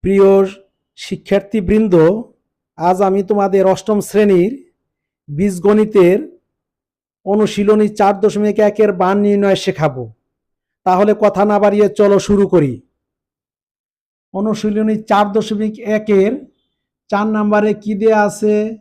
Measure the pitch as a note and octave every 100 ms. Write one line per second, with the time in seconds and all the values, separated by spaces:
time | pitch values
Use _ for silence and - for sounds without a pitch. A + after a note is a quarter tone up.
0 | F#3+ G3 G3 G3 F#3+ G3+ _ _ _ -
1 | - G3 - G3 G3 A3+ F3 G#3+ A3 F3
2 | D#3+ G#3+ A#3+ _ _ _ _ - E3+ F#3
3 | G3 G3 F#3+ G#3 G3 F#3+ F#3+ F#3 - G#3
4 | - G3+ G#3 F#3 F#3 C4+ - _ _ _
5 | _ _ - C#3+ G3+ F#3 F#3+ G#3+ G#3+ G#3
6 | F3 G3 D#4+ _ _ _ _ _ _ _
7 | _ _ F#3+ G#3 G#3 G#3 G3+ G#3+ G#3 G#3
8 | G3+ G3 G#3 G3+ G#3 G#3 G#3 G#3 G#3 F3+
9 | F#3 G3+ G3+ G3+ G3+ F#3+ - E3 D3+ B2+
10 | A#2 - _ _ _ _ _ _ - F#3
11 | G3+ G3+ G#3 F#3 G#3 G#3 G3+ G3+ G3+ G3+
12 | G3+ G3+ - G3+ G3 F3+ C#3+ A#2 _ _
13 | _ _ _ _ _ _ _ _ _ _
14 | _ _ _ F#3+ G#3 G#3 G#3+ G#3 G#3+ G#3+
15 | - G3+ G#3 G#3 G#3+ G#3 G#3+ G#3+ G3+ G#3+
16 | G#3+ G3 G3 C#4 - _ _ _ _ _
17 | _ G3+ G#3+ G#3+ G#3 G#3 G#3+ G#3 G#3+ G3+
18 | A3 G#3+ G#3 G3+ G#3+ G#3 G#3+ A3+